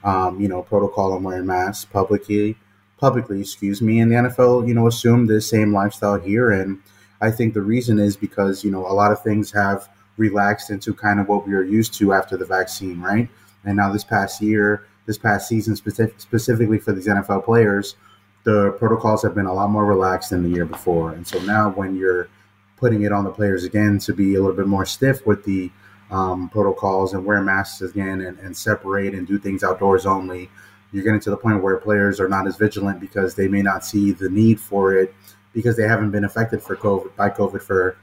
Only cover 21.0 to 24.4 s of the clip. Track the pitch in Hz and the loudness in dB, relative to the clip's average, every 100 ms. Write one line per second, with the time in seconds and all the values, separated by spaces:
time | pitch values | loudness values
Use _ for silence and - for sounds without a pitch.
21 | 80 80 82 90 95 107 104 98 95 92 | -2 -8 -8 -6 -2 0 0 -2 -4 -2
22 | 95 90 87 _ _ _ _ _ 123 110 | 0 0 -4 _ _ _ _ _ 0 2
23 | 104 101 98 101 104 92 90 104 104 101 | 0 0 -2 -2 -2 0 -2 2 2 2
24 | - 101 98 95 | -2 0 2 2